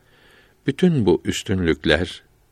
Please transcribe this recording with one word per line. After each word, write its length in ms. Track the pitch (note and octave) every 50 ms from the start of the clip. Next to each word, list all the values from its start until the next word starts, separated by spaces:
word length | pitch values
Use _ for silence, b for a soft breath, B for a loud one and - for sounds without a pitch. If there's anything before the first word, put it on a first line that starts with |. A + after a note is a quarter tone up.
| b b b b b b b b b b b b _
Bütün 400 | C3+ C3+ - F#3 F3+ E3 C#3 G#2
bu 160 | F2+ E2 - -
üstünlükler 1000 | G2+ F2+ - - - G2 F#2 F2+ E2 D2+ - - E2 D2+ D#2 F2+ E2+ - - - _ _ _ _ _